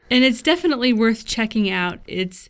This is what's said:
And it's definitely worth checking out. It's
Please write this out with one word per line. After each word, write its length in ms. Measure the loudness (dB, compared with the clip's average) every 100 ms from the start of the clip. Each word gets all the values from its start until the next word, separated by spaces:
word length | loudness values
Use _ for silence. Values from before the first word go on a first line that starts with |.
| _
And 140 | 2
it's 180 | 4 2
definitely 520 | 0 0 0 0 2
worth 320 | 2 2 0 -4
checking 440 | -4 -2 0 0
out. 300 | 0 -4 -6 -8
It's 400 | -6 -6 -6 -12